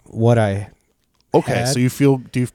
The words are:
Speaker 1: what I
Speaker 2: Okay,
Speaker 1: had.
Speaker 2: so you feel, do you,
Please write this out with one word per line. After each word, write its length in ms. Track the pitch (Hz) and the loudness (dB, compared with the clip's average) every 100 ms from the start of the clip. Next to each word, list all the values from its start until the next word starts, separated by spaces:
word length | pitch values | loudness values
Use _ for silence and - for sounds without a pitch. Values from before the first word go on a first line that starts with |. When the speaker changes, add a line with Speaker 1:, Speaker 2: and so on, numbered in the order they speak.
Speaker 1:
what 340 | _ 110 117 117 | _ -2 2 2
I 300 | 107 98 101 _ _ _ _ _ _ | 0 -2 -8 _ _ _ _ _ _
Speaker 2:
Okay, 220 | 147 - 117 | -2 0 -2
Speaker 1:
had. 80 | 120 | -2
Speaker 2:
so 100 | 131 | 0
you 100 | 123 | -2
feel, 280 | - 139 135 | 2 0 0
do 220 | 120 127 | -2 -6
you, 80 | 123 | -6